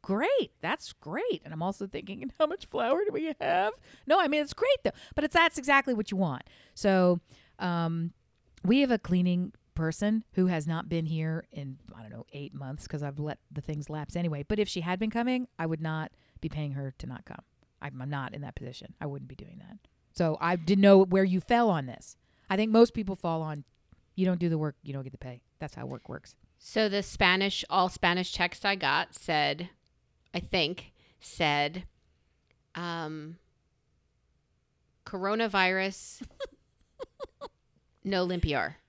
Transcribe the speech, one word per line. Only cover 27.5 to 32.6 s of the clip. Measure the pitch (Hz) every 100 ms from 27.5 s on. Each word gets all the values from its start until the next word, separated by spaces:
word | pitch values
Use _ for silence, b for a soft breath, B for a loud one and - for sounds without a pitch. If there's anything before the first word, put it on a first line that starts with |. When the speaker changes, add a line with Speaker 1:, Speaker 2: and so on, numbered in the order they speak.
| - -
Speaker 2:
all | 190 180
Spanish | - 175 180 180
text | - 180 - 202
I | 196
got | 147 147 -
said, | - - 156 143 147 175 _ _ _ _ _ _
I | 175
think, | - 190 151 185 - b b b
said, | - - 156 143 147 180 - _ _ _ _ _ _ _